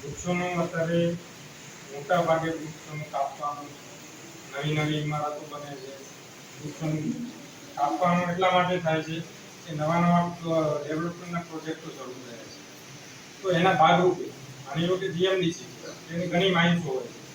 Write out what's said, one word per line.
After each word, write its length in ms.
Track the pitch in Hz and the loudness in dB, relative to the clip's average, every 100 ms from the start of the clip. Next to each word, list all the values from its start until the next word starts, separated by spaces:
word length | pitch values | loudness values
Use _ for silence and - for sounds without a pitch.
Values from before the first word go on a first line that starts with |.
વૃક્ષોનું 560 | 156 - 175 175 180 175 | -8 -6 -2 0 0 0
અત્યારે 520 | 170 170 165 170 170 175 - - - - - - - | 0 0 2 4 4 0 -8 -18 -18 -18 -18 -16 -12
મોટા 300 | - 151 180 | -12 2 2
ભાગે 280 | 165 160 160 | 4 2 2
વૃક્ષોનું 600 | 156 156 - - 151 151 | -4 -8 -12 -10 -10 -6
કાપવાનું, 580 | 143 139 - 147 147 147 - - - - - - - - | -2 -2 -2 -6 -6 -10 -14 -16 -18 -18 -16 -16 -16 -12
નવી 260 | - 151 156 | -6 -2 0
નવી 200 | 151 151 | 2 0
ઇમારતો 480 | 151 151 147 147 147 | 0 -2 -2 -4 -10
બને 240 | 147 143 143 | -10 -10 -12
છે. 200 | 135 135 - - - - - - | -12 -14 -16 -16 -18 -18 -18 -12
વૃક્ષોનું 640 | 151 - 156 156 151 - - - - - - - | -12 -4 -2 0 -2 -2 -6 -10 -16 -16 -12 0
કાપવાનું 540 | - 320 269 175 180 | 0 4 4 4 2
એટલા 220 | 175 185 | 2 4
માટે 260 | 180 180 180 | 6 4 2
થાય 260 | 160 160 | 2 0
છે 160 | 156 165 175 - - - 170 | 0 -6 -8 -14 -18 -16 -8
કે 60 | |
નવા 280 | 151 151 170 | -2 2 4
નવા, 200 | 175 175 170 139 165 160 | 6 6 4 -2 0 2
અ, 260 | 156 147 | 2 0
ડેવલપમેન્ટના 560 | 147 156 175 170 175 170 | -2 -2 -2 -6 -6 -6
પ્રોજેક્ટો 500 | 165 160 156 160 160 | -6 -8 -6 -8 -8
શરૂ 220 | 131 131 | -10 -12
થયા 260 | 127 120 113 | -12 -14 -14
છે. 1040 | - - - - - - - - - - | -14 -16 -18 -18 -18 -16 -16 -16 -16 -6
તો 100 | 190 | 2
એના 220 | 170 185 | 6 6
ભાગરૂપે 500 | 185 160 175 180 170 117 - - - - | 8 8 10 8 4 -4 -8 -14 -14 -6
માની 220 | 165 175 | 0 2
લો 100 | 185 | 2
કે 100 | 190 | 0
જી 160 | 165 190 | 2 4
એમ 140 | 190 | 4
ડી 120 | 170 | 2
સી, 140 | 165 - - - - - | 0 -10 -14 -14 -14 -6
એની 140 | 170 175 | -4 0
ઘણી 240 | 175 190 | 4 4
માઇન્સો 380 | 175 175 170 151 | 6 6 6 2
હોય 180 | 127 - | -2 -4
છે. 180 | - - | -12 -16